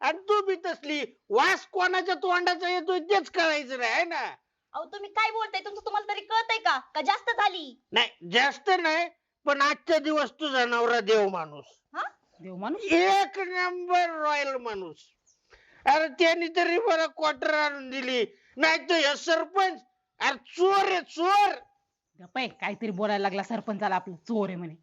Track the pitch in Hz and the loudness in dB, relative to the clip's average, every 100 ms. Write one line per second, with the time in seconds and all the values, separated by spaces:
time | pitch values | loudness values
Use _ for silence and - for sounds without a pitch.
0 | 277 339 392 415 392 359 349 311 294 302 | -4 -2 0 0 0 -4 -4 -8 -6 -6
1 | 254 _ - 214 330 381 - 381 359 370 | -6 _ -2 2 2 0 -4 -2 0 0
2 | 370 359 370 359 349 349 359 359 330 359 | -2 -2 0 0 -2 -4 -4 -2 -2 -2
3 | 330 403 294 349 320 302 254 262 233 254 | 0 0 0 -2 0 -2 -4 -4 -2 -2
4 | 339 311 214 135 _ _ _ 294 339 403 | -2 -4 -6 -10 _ _ _ -12 -12 -12
5 | 403 453 440 440 403 381 403 415 440 415 | -6 -2 -2 -2 -6 -6 -8 -10 -6 -4
6 | 415 403 403 440 453 440 359 269 - 302 | -4 -8 -2 -2 0 -2 0 -2 -4 -2
7 | 294 403 - 466 415 359 277 233 _ 208 | 0 0 0 0 0 0 -8 -16 _ 0
8 | 226 - 170 220 277 262 - 370 330 320 | 0 -2 -2 2 2 0 2 2 4 2
9 | 339 - _ _ 294 285 277 302 - 311 | -2 -6 _ _ -2 2 2 2 0 2
10 | 285 302 262 - 302 262 240 240 233 240 | 2 0 0 -4 -2 0 2 2 2 2
11 | 202 220 202 185 156 151 - _ _ 320 | 4 4 4 0 -8 -12 -20 _ _ -8
12 | 659 - _ _ 185 180 214 381 403 330 | -8 -10 _ _ -16 -10 -6 -6 0 2
13 | 381 392 392 392 359 370 359 359 349 359 | 4 4 2 -4 -6 -4 -4 -4 0 2
14 | 339 320 302 294 277 262 240 202 175 147 | 2 -2 -2 0 -2 -4 -6 -8 -10 -14
15 | _ _ _ _ _ - _ _ - 294 | _ _ _ _ _ -20 _ _ 2 2
16 | 320 262 330 339 330 339 349 349 453 320 | 2 2 2 4 0 0 2 2 2 2
17 | 320 - 311 285 320 302 294 285 262 262 | 0 0 -2 0 0 2 0 -2 -8 -6
18 | 254 247 214 - _ - 320 320 269 339 | -2 0 -2 -4 _ 0 2 2 2 2
19 | 285 285 - 330 330 381 381 302 - _ | 2 0 0 0 0 2 0 -2 -14 _
20 | _ - 247 277 - - 370 392 392 370 | _ -4 -2 -2 -8 0 4 4 2 0
21 | 277 311 349 403 403 - - _ _ _ | -4 -2 2 4 4 0 -10 _ _ _
22 | _ _ 180 262 240 - 175 202 226 185 | _ _ -12 -6 -6 -6 -8 -6 -6 -2
23 | 208 202 196 196 190 226 - 196 202 185 | 0 0 0 -2 -4 -6 -6 -4 -2 -2
24 | 185 170 - 226 196 175 175 160 | -4 -12 -4 -2 -2 -4 -10 -14